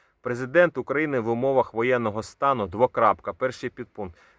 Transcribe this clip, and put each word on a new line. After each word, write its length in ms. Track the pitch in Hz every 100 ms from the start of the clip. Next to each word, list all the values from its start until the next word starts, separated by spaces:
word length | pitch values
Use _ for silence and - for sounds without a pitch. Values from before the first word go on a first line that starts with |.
| _ _
Президент 560 | 123 120 127 156 175 135
України 420 | 120 139 156 135
в 80 | 110
умовах 460 | 117 135 135 113
воєнного 480 | 110 123 123 113 107
стану, 440 | 104 - 139 131 95
двокрапка, 680 | 98 123 - 113 95 -
перший 380 | 95 131 - 127
підпункт, 480 | - 117 - 95 - _